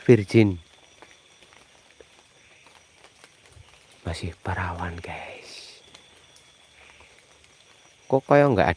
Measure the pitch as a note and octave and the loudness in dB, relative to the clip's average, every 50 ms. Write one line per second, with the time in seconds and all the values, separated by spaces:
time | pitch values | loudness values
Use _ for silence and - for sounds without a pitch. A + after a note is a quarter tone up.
0 | - - B2 G#2+ G2 - - A#2 G#2+ G2+ F#2 E2+ - _ - _ - _ _ _ | 4 4 4 4 4 2 2 4 4 4 0 -6 -12 _ -20 _ -20 _ _ _
1 | - - - _ _ _ _ _ - - - - - _ _ - _ _ - _ | -20 -20 -20 _ _ _ _ _ -20 -20 -20 -20 -20 _ _ -20 _ _ -20 _
2 | - _ _ - _ _ _ _ - - - - - - - - _ _ _ _ | -20 _ _ -20 _ _ _ _ -20 -20 -20 -20 -20 -20 -20 -20 _ _ _ _
3 | - - _ _ - - _ _ _ - - - - - - - _ _ - - | -20 -20 _ _ -20 -20 _ _ _ -20 -20 -20 -20 -20 -20 -20 _ _ -20 -14
4 | - F#2 E2+ - - F2 - - _ G2 F#2 F2+ F2+ F2+ F2 E2+ F2 F2 E2+ E2+ | -12 -12 -10 -8 -10 -12 -12 -10 _ -8 -8 -6 -6 -8 -8 -8 -10 -10 -10 -12
5 | - - - - - - - - - - - - - - - - - - - - | -14 -14 -14 -14 -16 -18 -18 -20 -20 -20 -20 -20 -20 -20 -20 -20 -20 -20 -20 -20
6 | - - - - - - - - - - _ _ _ _ _ - - - - - | -20 -20 -20 -20 -20 -20 -20 -20 -20 -20 _ _ _ _ _ -20 -20 -20 -20 -20
7 | - - - - _ _ - _ - _ _ _ _ _ - _ _ - _ _ | -20 -20 -20 -20 _ _ -20 _ -20 _ _ _ _ _ -20 _ _ -20 _ _
8 | _ - C3 C3+ - - C#3+ C#3+ C#3+ C#3+ A#2+ F#2+ D2+ - E2+ | _ -2 -2 -2 2 4 4 4 4 4 2 2 2 0 0